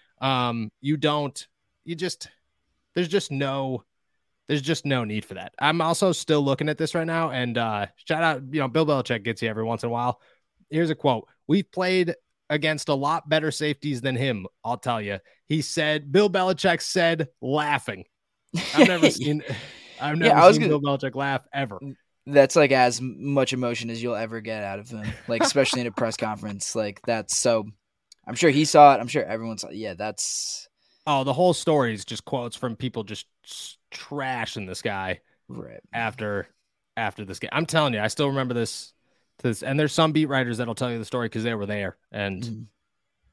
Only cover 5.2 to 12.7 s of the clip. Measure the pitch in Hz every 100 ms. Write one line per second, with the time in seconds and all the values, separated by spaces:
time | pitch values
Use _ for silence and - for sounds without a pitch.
5.2 | - 95 92 - 143 165 160 165 190 165
6.2 | - 151 139 135 151 147 160 170 165 165
7.2 | 160 127 120 117 113 104 101 - - 160
8.2 | 165 143 135 151 131 135 156 139 - 117
9.2 | 107 113 113 110 113 113 120 117 123 -
10.2 | _ _ _ _ _ 156 165 151 147 117
11.2 | - _ - 185 - - 185 185 175 -
12.2 | _ _ - 151 156